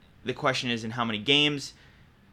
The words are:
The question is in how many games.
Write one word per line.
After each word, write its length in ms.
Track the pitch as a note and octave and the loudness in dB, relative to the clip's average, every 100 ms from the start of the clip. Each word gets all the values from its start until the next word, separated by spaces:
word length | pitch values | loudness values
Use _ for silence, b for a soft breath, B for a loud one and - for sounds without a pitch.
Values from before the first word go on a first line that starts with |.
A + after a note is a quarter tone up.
| - - | -20 -10
The 80 | A#2 | -8
question 380 | B2 C#3+ B2+ B2+ | -2 -2 -2 -2
is 140 | A#2 | -4
in 60 | A2+ | -4
how 120 | A#2+ | -4
many 140 | A#2 G#2+ | -2 -2
games. 560 | G#2+ C#3+ D3 C#3+ - b b b b - - | 4 4 4 0 -6 b b b b -20 -20